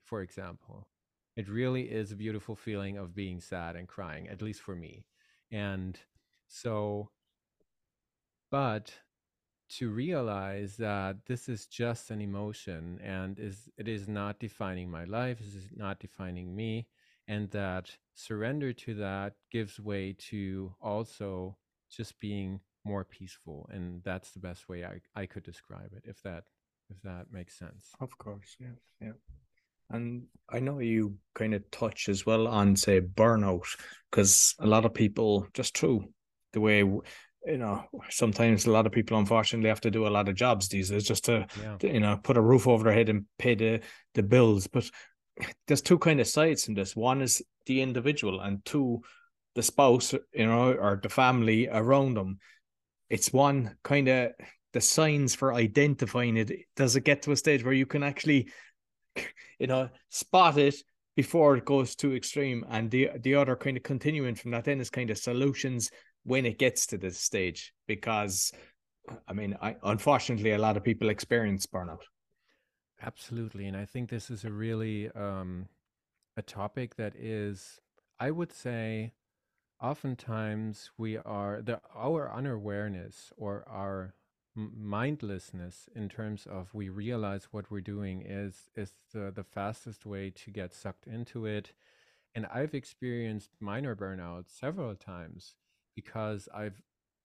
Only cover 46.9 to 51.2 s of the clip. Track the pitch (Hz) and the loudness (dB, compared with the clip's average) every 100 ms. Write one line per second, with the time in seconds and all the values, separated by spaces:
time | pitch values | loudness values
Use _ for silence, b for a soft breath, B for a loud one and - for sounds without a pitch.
46.9 | 110 120 135 127 - - _ - 131 131 | 0 2 2 2 0 -4 _ -2 0 0
47.9 | 123 127 147 104 95 98 101 - 147 131 | 0 0 0 -2 -2 -2 -4 -2 0 0
48.9 | 120 B B B _ _ - 113 - 135 | -2 B B B _ _ -2 2 8 8
49.9 | 123 - 131 - - 113 117 127 127 101 | 8 4 -2 -4 0 4 6 4 4 2
50.9 | 101 107 - | 2 0 4